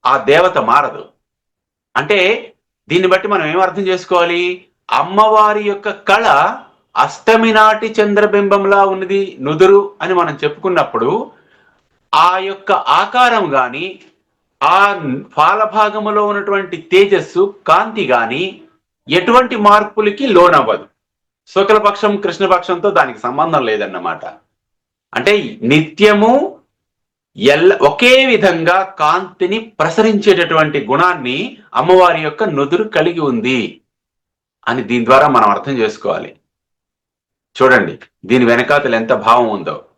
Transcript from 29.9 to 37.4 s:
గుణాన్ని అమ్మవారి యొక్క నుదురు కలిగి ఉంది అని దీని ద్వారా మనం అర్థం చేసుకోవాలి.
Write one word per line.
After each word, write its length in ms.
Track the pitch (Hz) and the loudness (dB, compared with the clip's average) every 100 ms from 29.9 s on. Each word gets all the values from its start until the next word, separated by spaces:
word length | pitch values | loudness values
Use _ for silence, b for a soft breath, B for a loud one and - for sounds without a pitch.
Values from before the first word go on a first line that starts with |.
| 160 220 208 208 180 170 160 151 147 107 | 0 0 2 2 2 2 0 0 -2 -2
గుణాన్ని 720 | 139 180 170 123 135 226 B B - | 0 0 0 -6 -6 -8 B B -4
అమ్మవారి 460 | 160 185 180 165 | 2 4 4 2
యొక్క 220 | 156 151 | -6 -4
నుదురు 400 | 220 143 143 175 | -4 -2 -2 -2
కలిగి 360 | 214 165 165 165 | -2 0 -2 -2
ఉంది 600 | 147 117 117 131 92 - _ _ _ _ _ _ _ _ - | -4 -2 -2 -4 -4 -12 _ _ _ _ _ _ _ _ -6
అని 160 | 123 | -6
దీని 220 | 107 120 113 | -4 -4 2
ద్వారా 220 | 131 147 | 4 4
మనం 220 | 127 107 | 0 -2
అర్థం 280 | 101 - 131 | -2 -4 -4
చేసుకోవాలి. 580 | 110 - - 87 - - _ _ _ _ _ _ _ _ _ _ | -4 -4 -6 -6 -8 -18 _ _ _ _ _ _ _ _ _ _